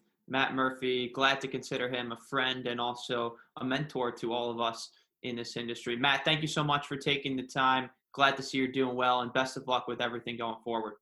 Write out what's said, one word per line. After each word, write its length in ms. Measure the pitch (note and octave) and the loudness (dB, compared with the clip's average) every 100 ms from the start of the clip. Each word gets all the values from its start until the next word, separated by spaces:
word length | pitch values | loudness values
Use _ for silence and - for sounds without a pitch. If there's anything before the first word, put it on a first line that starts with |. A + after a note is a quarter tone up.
| _ _ - | _ _ -4
Matt 260 | C3 C3+ | 0 2
Murphy. 560 | C3+ C3 C3 B2+ B2+ A#2+ | 2 0 0 0 0 -2
Glad 260 | C3+ C3+ C3+ | 2 4 4
to 80 | C3+ | -2
consider 400 | C3 - C3 B2 | -6 -4 -2 -2
him 240 | B2 A#2+ | -2 -4
a 60 | A#2 - | -8 -4
friend 380 | C#3 B2+ B2+ B2+ | 0 0 0 -4
and 120 | A#2+ | -2
also 560 | A#2+ A#2 - B2 A#2 A#2 _ - | -2 -4 -4 -2 -2 -6 _ -6
a 40 | |
mentor 480 | B2+ C3+ D3 B2+ A#2+ | -2 -2 -2 -2 -2
to 220 | A#2+ A#2 | -2 -2
all 160 | A#2+ A#2+ | -2 -2
of 100 | A#2 | 0
us 300 | A#2 A2+ - - _ _ | -2 -2 -10 -16 _ _
in 140 | B2+ A#2+ | -8 -6
this 200 | A#2 - | -6 -6
industry. 400 | A#2 A#2 A#2+ A#2+ | -6 -6 -4 0
Matt, 260 | C#3 C#3 | 2 2
thank 200 | D#3+ D#3 | 2 2
you 60 | D3+ | 2
so 140 | D#3+ | 0
much 240 | D3 C#3+ - | 2 2 0
for 120 | C#3 | -4
taking 360 | D3+ C#3 C#3 | 0 0 0
the 120 | C3 C3 | -4 -2
time. 420 | C#3 C3 C3 B2 - _ | 2 4 4 0 -10 _
Glad 240 | - C3+ C3+ | 4 4 4
to 60 | |
see 160 | C3 C3+ | -2 0
you're 100 | C3 | 0
doing 260 | C3 B2+ | 2 2
well, 280 | B2 B2+ B2+ | 4 4 4
and 100 | A#2+ | 2
best 240 | C3 C3 C3 | 2 0 -2
of 100 | B2+ | 0
luck 220 | B2 B2+ | 0 0
with 140 | A#2 | -2
everything 340 | B2 A#2 A#2+ A#2 | -2 -2 -6 -4
going 240 | A#2 A2+ | -4 -4
forward. 320 | A#2 A2+ G#2+ G#2 | -4 -2 -4 -10